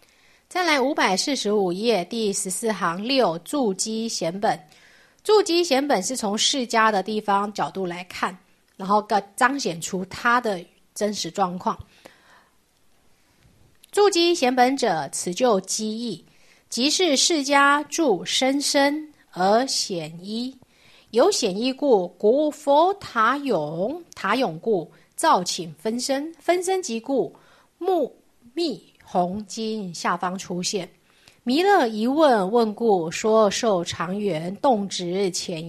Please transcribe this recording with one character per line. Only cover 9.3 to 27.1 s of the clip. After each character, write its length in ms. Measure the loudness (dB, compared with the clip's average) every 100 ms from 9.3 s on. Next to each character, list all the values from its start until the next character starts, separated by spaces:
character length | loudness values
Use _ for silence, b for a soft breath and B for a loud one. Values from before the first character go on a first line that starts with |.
| 2
彰 240 | 2 2
显 220 | -6 -6
出 240 | -6 -8 -8
他 340 | -4 0 0
的 240 | 0 -6 -8 _ _ -6
真 180 | -4
实 160 | -4 -6
状 300 | -2 -2 -2
况。 180 | -4 -6 -10 b b b b b b b _ _ _ _ _ _ _ _ _ _ _ _ _
注 180 | 2 4
机 240 | 4 2
显 220 | 2 2 4
本 220 | 4 2
者， 320 | 0 -2 -4
此 220 | -6 -6
就 260 | 0 2 2
机 400 | 0 -6 -6 -6
义， 240 | -8 -8 _ b b b b
即 200 | -2 0
是 280 | 2 2 2
释 260 | 2 0
迦 420 | 2 4 6 4 0
住 340 | 0 2 0
生 380 | 0 -2 0 0
身 520 | 0 2 2 0 -8 b b
而 360 | -2 2 2 2
显 500 | -4 -4 -6 -8 -12
一。 360 | -10 -8 -8 -12 _ b b b b
有 180 | 2 4
显 280 | 4 0 -2
一 160 | -2
故， 340 | 0 4 4 2 0
故 320 | 2 4 2
佛 440 | -2 2 4 4
塔 420 | 0 -4 0 2 2
涌， 640 | 0 -2 -2 -4 -4 -6 -14 -6
塔 220 | -2 0
涌 200 | 0 -4
故 300 | -2 -2 -4 b b -2
造 260 | 2 4
请 300 | 2 -6 -8
分 260 | -8 -6 -4
身， 340 | -2 -4 -4 -6
分 240 | -2 0
身 180 | 0 -2
即 200 | -2 -6
故 340 | -2